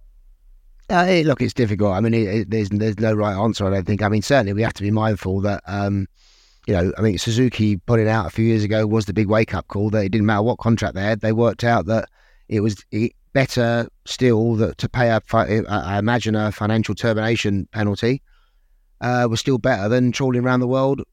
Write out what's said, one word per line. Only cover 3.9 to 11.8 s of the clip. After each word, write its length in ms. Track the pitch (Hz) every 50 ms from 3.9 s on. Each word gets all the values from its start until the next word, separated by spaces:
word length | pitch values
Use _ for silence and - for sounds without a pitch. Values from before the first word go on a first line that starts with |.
| 104 92
I 60 | 107 104
mean, 140 | 104 110
certainly 320 | 101 - 143 135 117 98 101
we 80 | 101
have 120 | 113 110 -
to 100 | - 98
be 80 | 101
mindful 500 | 107 107 107 110 107 95 - 95 92 98
that, 200 | 98 101 101 85 -
um, 420 | - 95 101 101 101 101 98 95 - _ _ _ _ _ _ _ _ _ _ _ -
you 60 | 107
know, 200 | 90 87 95 85 -
I 40 |
mean, 160 | 104 110 98 85
Suzuki 600 | - - 113 113 131 123 - - 107 107 104 92
put 220 | - - 120 113
it 80 | 107 107
out 200 | 110 113 98 78
a 20 |
few 160 | - - 113
years 180 | 113 113 110 104
ago 220 | 101 104 110 110
was 200 | 104 104 113 107
the 80 | - 92
big 140 | 98 110 95
wake-up 400 | 107 110 113 - - 92 - -
call 220 | - 101 101 107
that 160 | 104 110 101
it 40 | 95
didn't 180 | 95 113 104 107
matter 160 | 110 104 107
what 160 | 117 120 -
contract 360 | - 117 113 101 - 95 -
they 60 | 92
had, 200 | 98 104 113 107
they 120 | - 110 113
worked 300 | 110 120 117 101 - -
out 220 | 120 117 113